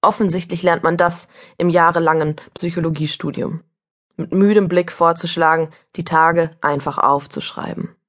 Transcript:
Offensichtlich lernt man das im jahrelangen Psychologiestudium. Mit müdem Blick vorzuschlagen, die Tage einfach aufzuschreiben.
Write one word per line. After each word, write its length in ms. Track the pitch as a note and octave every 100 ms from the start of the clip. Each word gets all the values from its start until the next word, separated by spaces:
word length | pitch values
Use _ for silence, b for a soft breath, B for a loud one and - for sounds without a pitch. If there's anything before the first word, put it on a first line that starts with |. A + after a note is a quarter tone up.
Offensichtlich 600 | G3 G#3 G#3 F3 E3+ F3
lernt 200 | F3+ E3+
man 160 | E3 E3+
das 280 | F3 F3 - B B B
im 140 | F3
jahrelangen 680 | F3 E3 E3+ E3 D#3+ D3+ D3+ B
Psychologiestudium. 1080 | - F3 E3+ E3 D3+ D3+ - D#3+ - - E3 _ _ _ _ _ -
Mit 160 | E3
müdem 360 | F#3 G3+ G#3 F#3+
Blick 240 | F3 F3
vorzuschlagen, 800 | - E3+ E3+ E3+ E3+ D#3+ D#3+ D#3+ b b -
die 80 |
Tage 500 | E3+ D#3+ E3 E3+ E3 D#3
einfach 380 | D3+ C#3+ C#3+ C#3+
aufzuschreiben. 960 | - C#3+ C#3+ - - - - - - _